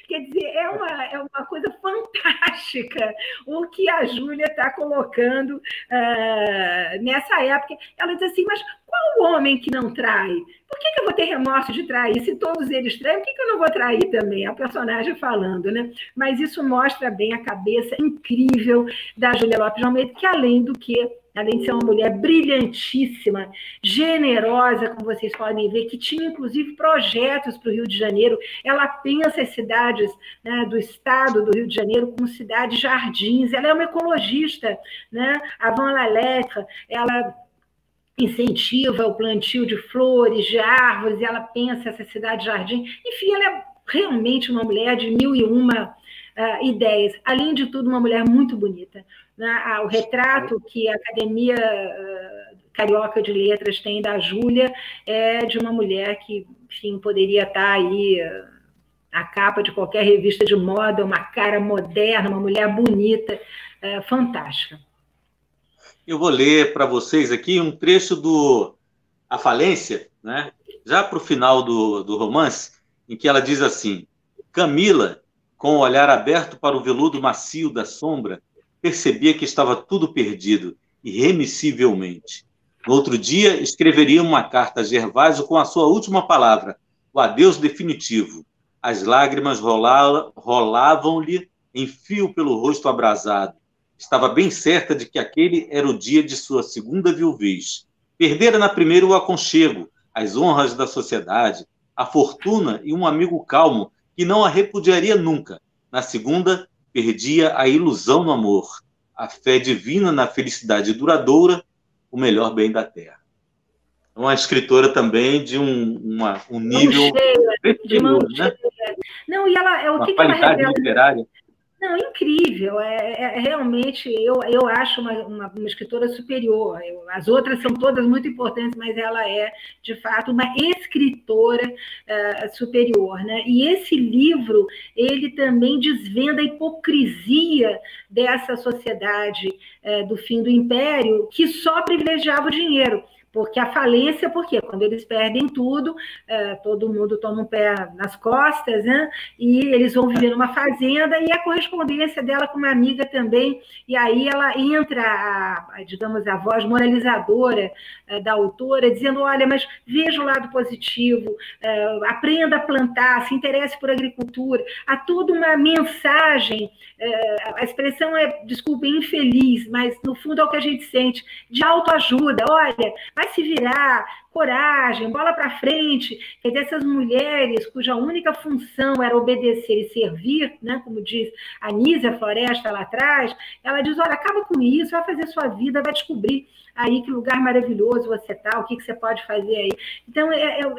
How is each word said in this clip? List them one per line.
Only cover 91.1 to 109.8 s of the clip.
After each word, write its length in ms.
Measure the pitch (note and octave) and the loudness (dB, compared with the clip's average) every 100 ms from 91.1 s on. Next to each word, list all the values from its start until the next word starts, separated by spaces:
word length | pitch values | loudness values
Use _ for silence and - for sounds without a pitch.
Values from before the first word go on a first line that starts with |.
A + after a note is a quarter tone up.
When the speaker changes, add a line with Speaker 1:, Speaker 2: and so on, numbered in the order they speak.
| D#3+ D#3 F#3 F3+ _ _ | -2 -2 -4 -6 _ _
Speaker 2:
em 120 | B2+ C3 | -8 -8
fio 480 | - _ G#3 G3 | -10 _ -2 -2
pelo 220 | - D3 A2+ | 0 0 0
rosto 340 | C3 D3 C#3 | 0 0 -2
abrasado. 640 | A#2+ A2+ G#2+ G#2+ G2+ F#2+ - _ _ _ _ | 2 2 0 0 -2 -2 -8 _ _ _ _
Estava 320 | - C3 B2+ | -2 2 2
bem 220 | B2 F#3 | 2 2
certa 440 | - D3+ E3+ - | 2 2 2 0
de 120 | C#3+ A#2 | -4 -4
que 120 | C#3 | -6
aquele 480 | - D3+ F3 E3+ - | -6 0 2 2 -2
era 180 | C#3+ C#3 | -2 0
o 80 | A2 | -2
dia 260 | G#2 D3+ | 2 2
de 140 | D3 C3 | 2 -4
sua 260 | - C3 | -4 -4
segunda 480 | A2+ A2+ A2 F3 F3 | -4 -10 -6 -2 0
viuvez. 760 | D3+ E3 C3 G2+ F#2 - - - _ _ _ | 2 0 0 -2 -2 -6 -12 -14 _ _ _
Perdera 400 | E3 D3 A#3 A3 | 0 4 4 4
na 100 | G3+ | 2
primeira 380 | G3+ D#3+ F3 F#3 | 4 6 6 6
o 80 | |
aconchego, 760 | F#3+ F#3 F3+ - D#3+ D#3 G#2+ E2 _ _ | 4 2 -2 0 4 4 2 -10 _ _
as 240 | A2+ A2 G#2+ | -6 -4 0
honras 380 | F3 C#3+ C3+ | 2 4 2
da 120 | A#2+ C3 | 0 -4
sociedade, 800 | C3+ - A2+ E2 A2 A2+ F#2+ - _ _ - | -4 -6 -6 -2 0 0 -2 -12 _ _ -8
a 80 | |
fortuna 800 | B2 D#3 - - F#3+ G#3+ D#3+ G#2+ | 0 2 2 0 -2 0 0 -4
e 80 | D3 | -4
um 140 | E3 E3+ | -2 0
amigo 360 | D#3 E3+ E3+ - | 0 0 -2 0
calmo 440 | C#3+ E3 A#2+ F#2+ _ _ - | 4 4 4 -4 _ _ -4
que 80 | |
não 200 | F3 G#3 | 0 4
a 40 | G3 | 4
repudiaria 680 | D#3+ G3+ G3+ E3+ F3+ F#3+ G3+ | 4 0 2 2 4 4 2
nunca. 440 | E3 D3+ - F2 _ _ _ | 2 -2 -4 -16 _ _ _
Na 120 | B2+ | -8
segunda, 680 | B2+ A2+ A2+ E3+ F3+ F#3 - _ _ | -6 -6 -2 0 2 0 -2 _ _
perdia 640 | B2 A2+ G2 A#2+ D#3 D#3+ - | -2 0 -2 0 2 4 4
a 100 | C3 | 4
ilusão 560 | D3 E3+ A2 A2 D3 | 4 4 0 4 4
no 100 | E3 | 4
amor, 360 | C3 G#2+ G2+ - - _ _ _ - | 2 2 2 0 -12 _ _ _ -12
a 120 | A2+ | -12
fé 300 | - C3 B2+ | -6 2 2
divina 540 | B2+ G#2+ | 2 -2